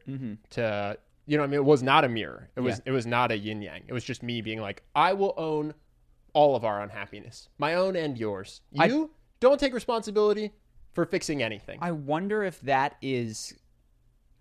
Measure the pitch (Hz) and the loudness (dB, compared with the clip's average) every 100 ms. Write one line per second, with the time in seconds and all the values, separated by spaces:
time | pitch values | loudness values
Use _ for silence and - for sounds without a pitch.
0 | - 135 127 104 _ - 113 104 101 107 | -10 -10 -10 -12 _ -4 -4 -2 -4 -8
1 | _ _ - 147 143 143 139 147 127 147 | _ _ -2 0 2 2 4 4 6 6
2 | 143 113 85 60 - - 127 117 135 135 | 4 0 -6 -10 -14 -4 -2 -2 -2 -2
3 | 113 120 123 110 104 107 98 80 92 123 | 0 0 2 0 -4 -6 -8 -12 -8 -8
4 | - 127 120 120 107 110 101 101 - 143 | -6 -8 -6 -6 -6 -6 -8 -10 -4 2
5 | 170 196 196 - 160 156 151 151 _ _ | 2 2 0 -2 -4 -4 -4 -10 _ _
6 | _ _ _ 151 147 127 110 101 104 104 | _ _ _ 6 6 6 0 -2 -4 -10
7 | 101 104 113 - - - 147 170 190 180 | -12 -14 -16 -20 -20 -4 -2 2 0 0
8 | 156 123 110 98 95 - _ 143 170 277 | -4 -4 -4 -4 -8 -18 _ 2 4 4
9 | 311 - _ _ 247 277 285 240 - 226 | -2 -8 _ _ 4 6 2 -2 -2 -2
10 | 214 208 208 208 214 - _ - - - | -2 2 2 2 -2 -10 _ -20 -8 -4
11 | 170 185 - 147 113 104 - 98 175 160 | -2 -2 -2 -2 -2 -4 -12 -8 -6 -6
12 | 139 151 196 214 196 160 120 135 139 - | -4 -2 -2 -2 -4 -4 0 0 0 -2
13 | 135 127 117 107 - - _ _ _ _ | -4 -2 -2 -6 -12 -16 _ _ _ _
14 | _ _ _ _ | _ _ _ _